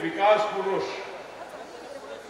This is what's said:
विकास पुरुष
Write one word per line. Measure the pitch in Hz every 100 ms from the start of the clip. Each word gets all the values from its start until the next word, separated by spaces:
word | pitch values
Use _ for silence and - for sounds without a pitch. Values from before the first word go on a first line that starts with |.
विकास | 165 165 208 208 - 196
पुरुष | 190 180 - - - - - - - - - - - - - -